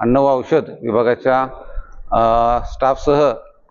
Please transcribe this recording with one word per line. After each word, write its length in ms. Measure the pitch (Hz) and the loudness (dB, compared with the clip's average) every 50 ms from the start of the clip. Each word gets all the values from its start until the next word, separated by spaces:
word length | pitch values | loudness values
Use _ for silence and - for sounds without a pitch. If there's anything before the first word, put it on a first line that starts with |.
अन्न 160 | 117 117 123 | 0 2 2
व 220 | 139 139 139 135 127 | 4 4 2 2 0
औषध 260 | 113 - 160 151 - - - - | 0 0 0 0 0 -2 -10 -10
विभागाच्या, 600 | - 117 104 117 117 120 120 113 - 135 127 131 131 131 - - - - - - - - - - - - | -6 -2 0 2 2 2 0 0 0 0 2 0 0 -4 -8 -14 -16 -12 -10 -10 -10 -10 -14 -18 -6 -2
अ, 480 | - 113 117 113 113 117 117 117 120 120 - | 0 2 2 4 2 2 2 2 0 -2 -4
स्टाफसह 680 | - - - 135 131 135 - - 151 143 143 151 135 113 - - - _ _ _ _ | -6 -6 -2 0 0 0 0 0 0 2 2 2 2 0 -4 -10 -20 _ _ _ _